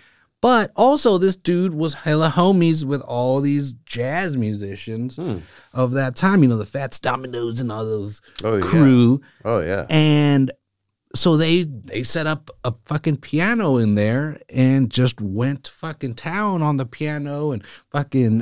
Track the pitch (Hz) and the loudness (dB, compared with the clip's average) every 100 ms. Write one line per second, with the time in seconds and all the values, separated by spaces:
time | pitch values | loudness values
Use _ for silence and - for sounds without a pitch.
0 | _ _ _ _ 240 233 190 - 247 285 | _ _ _ _ 2 2 2 2 2 4
1 | 240 185 190 185 - 175 185 151 160 - | 2 2 2 0 -2 0 0 -2 -4 -4
2 | 156 151 160 170 185 190 170 156 135 139 | -2 0 2 2 4 4 4 2 -2 -6
3 | - 120 127 135 143 143 139 120 - 120 | -4 -2 0 0 0 0 -4 -10 -10 -6
4 | 127 160 190 131 107 101 98 95 - 113 | -4 -4 -4 -2 -2 -4 -8 -12 -10 -8
5 | 123 139 175 92 80 - _ 127 127 135 | -8 -8 -8 -8 -10 -20 _ -4 -2 -2
6 | 131 - 190 196 131 113 101 139 135 - | -4 -2 2 4 4 2 -4 -8 -8 -6
7 | 127 127 131 120 117 117 120 107 110 107 | -4 -6 -6 -8 -6 -6 -6 -6 -6 -6
8 | 101 107 _ - 110 104 170 165 139 123 | -6 -12 _ -8 -2 0 2 4 6 6
9 | 120 135 - _ 107 113 82 98 - 156 | 6 4 -2 _ -4 -2 -2 -4 0 2
10 | 156 147 147 139 131 - _ _ _ _ | 4 4 4 2 0 -4 _ _ _ _
11 | _ - 180 156 160 175 160 120 - 110 | _ -2 2 2 4 2 0 -8 -10 -6
12 | 123 165 156 156 - - 123 - - 151 | -4 -2 -2 -6 -10 -10 -8 -8 -6 -4
13 | 165 143 - 151 190 240 170 127 107 104 | -2 -4 -4 -2 0 0 2 2 2 2
14 | 104 127 151 147 - 131 131 135 117 - | 2 0 -4 -8 -6 0 2 4 2 0
15 | 123 - 101 101 131 139 - - 160 151 | 0 -2 -6 -4 -4 -4 -12 -14 -14 -10
16 | 131 117 165 190 214 175 151 139 120 - | -10 -10 -8 -4 -2 0 0 0 -4 -6
17 | 151 147 143 143 151 113 - - _ 143 | -6 -6 -6 -6 -4 -4 -8 -20 _ -6
18 | 139 131 117 110 | -2 2 2 2